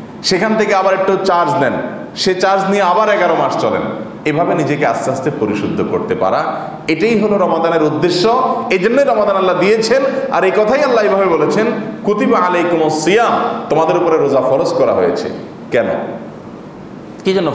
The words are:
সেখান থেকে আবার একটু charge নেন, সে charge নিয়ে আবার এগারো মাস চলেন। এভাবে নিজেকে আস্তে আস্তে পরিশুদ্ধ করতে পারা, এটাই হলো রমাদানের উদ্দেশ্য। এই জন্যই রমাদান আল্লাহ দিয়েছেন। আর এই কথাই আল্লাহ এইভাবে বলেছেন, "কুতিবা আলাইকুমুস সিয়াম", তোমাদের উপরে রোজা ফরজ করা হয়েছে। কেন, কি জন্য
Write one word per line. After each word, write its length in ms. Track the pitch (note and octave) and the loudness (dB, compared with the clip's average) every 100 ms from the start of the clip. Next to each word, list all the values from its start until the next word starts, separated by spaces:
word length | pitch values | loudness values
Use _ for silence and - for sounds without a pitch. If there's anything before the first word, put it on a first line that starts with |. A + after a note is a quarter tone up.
| - - | -14 -8
সেখান 320 | - F#3 G#3+ G#3+ | -2 0 2 2
থেকে 200 | G3+ G3 | 2 2
আবার 180 | F#3+ | 2
একটু 240 | F#3+ F#3+ F#3 F#3+ | 2 2 0 2
charge 260 | F3 E3+ | 2 2
নেন, 220 | E3+ C3 G#2 - - - - | 2 0 -2 -6 -10 -12 -4
সে 200 | F#3+ F3+ | -2 0
charge 340 | G3 G3 F#3 | 2 2 2
নিয়ে 140 | G3+ | 2
আবার 260 | F#3 F3+ G#3+ | 2 2 2
এগারো 260 | G3 F3 D3+ | 2 2 2
মাস 220 | C#3 - | 0 0
চলেন। 200 | A#2 F#2+ G#2 - - - D3+ | 0 -2 -4 -8 -10 -6 -2
এভাবে 300 | D3+ F3 - | 0 0 0
নিজেকে 300 | C#3 D3 C#3 | 0 0 0
আস্তে 260 | A#2 F3 | 0 -2
আস্তে 200 | E3 D3+ - | -2 -4 -2
পরিশুদ্ধ 440 | G#2+ G2+ G2+ - F2+ | -2 -2 -2 -2 -2
করতে 240 | - - F2+ | -2 -2 0
পারা, 400 | F#2 B2+ D#3+ - - - - | 0 0 -2 -6 -8 -8 -4
এটাই 320 | D#3+ G#3+ A3 | 0 2 2
হলো 180 | G#3+ G3+ | 2 2
রমাদানের 460 | F3+ E3 E3+ E3 | 2 0 0 2
উদ্দেশ্য। 720 | D3+ D3+ E3+ - A3 B3 B3 - - | 0 0 0 2 2 2 0 -2 -2
এই 100 | F#3 | 0
জন্যই 240 | G3 C4 | 2 2
রমাদান 340 | C#4 A3 G3+ F#3+ | 2 2 2 2
আল্লাহ 180 | F#3 E3+ | 2 2
দিয়েছেন। 480 | F#3 A3+ A3 C4+ C4+ - - | 2 2 2 2 0 -2 -2
আর 120 | E3 | 0
এই 80 | F#3 | 2
কথাই 320 | F#3 G#3+ C4+ | 2 2 2
আল্লাহ 200 | C#4+ A#3 | 2 2
এইভাবে 220 | G#3 G3 F#3+ | 2 2 2
বলেছেন, 400 | D#3+ D3 D#3 A3+ G#3 - - | 2 2 0 0 -2 -6 -6
"কুতিবা 360 | - G#3+ - G#3+ | -2 0 2 2
আলাইকুমুস 640 | F3+ F3 E3+ E3 D#3 D#3 | 2 0 0 2 0 0
সিয়াম", 280 | - G#3 A3 - - - - | 2 2 2 0 -2 -4 -2
তোমাদের 280 | D3+ D#3+ F3+ | 0 2 2
উপরে 200 | E3+ D#3+ | 2 2
রোজা 240 | C#3 C3 | 2 2
ফরজ 320 | A#2+ C3 - | 2 0 0
করা 200 | - B2 | 2 2
হয়েছে। 360 | F#2+ F2 - - - - - - | 2 0 0 -6 -10 -12 -14 -2
কেন, 140 | B2 G2+ - - - - - - - - - - - - - | 0 0 -2 -6 -10 -12 -16 -16 -16 -18 -18 -18 -16 -16 -6
কি 100 | F#3+ | 0
জন্য 180 | F#3+ E3 | 0 0